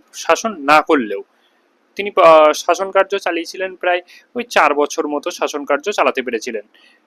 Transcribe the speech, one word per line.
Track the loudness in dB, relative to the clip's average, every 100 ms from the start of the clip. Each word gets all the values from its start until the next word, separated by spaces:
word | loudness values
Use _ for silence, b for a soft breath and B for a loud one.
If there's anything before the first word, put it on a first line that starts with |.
| _
শাসন | -18 0 0 0 -6
না | 2 2
করলেও, | 4 0 0 -8 -12 _ _ _ _ _ _ -10
তিনি, | -6 4
আহ, | 6 8 6
শাসন | 2 -2 -2 0
কার্য | 0 0 -2
চালিয়েছিলেন, | -4 -6 -8 -8 -10 -6
প্রায় | -2 -2 -4 b b -12
ওই |
চার | -2 2 2
বছর | 2 -2 -2 -6
মতো | -4 -6
শাসন | -6 -6 -6 -4
কার্য | -4 -4
চালাতে | -2 -2 -2
পেরেছিলেন। | -6 -8 -8 -12 -12 b b b